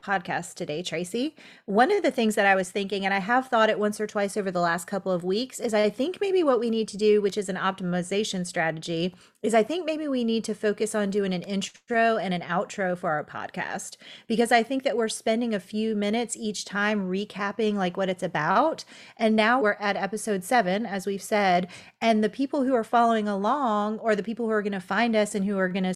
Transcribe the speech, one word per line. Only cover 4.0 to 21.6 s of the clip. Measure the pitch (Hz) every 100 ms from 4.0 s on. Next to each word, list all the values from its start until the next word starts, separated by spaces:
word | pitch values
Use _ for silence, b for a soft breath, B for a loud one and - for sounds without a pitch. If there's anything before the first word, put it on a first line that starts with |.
| 214
twice | 214 202 214
over | 196
the | 180
last | 175 170 -
couple | 196 190
of | 180
weeks, | 180 202 254 -
is | 240
I | 214 214
think | 208 294 359
maybe | 403 370
what | 302 240
we | 233
need | 226 214
to | 196
do, | 214 208
which | 202 208
is | 190
an | 190
optimization | 190 185 180 175 175 202 214 190 175
strategy, | 185 165 160 160 165 180 B B B
is | 226
I | 226
think | 214 339 311
maybe | 311 302
we | 262
need | 233 226 214
to | 202
focus | 214 202 214 214
on | 202
doing | 208 196
an | 180
intro | 180 196 196 - - 233 226 220
and | 185
an | 180
outro | 170 180 - - 185 180
for | 180
our | 151 -
podcast, | 110 101 - 76 147 - - B B -
because | 220 233
I | 240
think | 226 269
that | 262 214
we're | 220
spending | - 226 226 240
a | 208
few | - 214 220 208
minutes | 202 226 226 -
each | 220 202
time | - 196 208 214 185
recapping, | 190 208 196 202 202 214 208
like, | 180 180
what | 190
it's | 185
about. | 180 165 151 190 311 - B B B -
And | 220 220
now | 214 254
we're | 214 202
at | 208 196
episode | 190 214 - 196 185
seven, | 247 180 196 226
as | 196 202
we've | 196
said, | - 214 196 180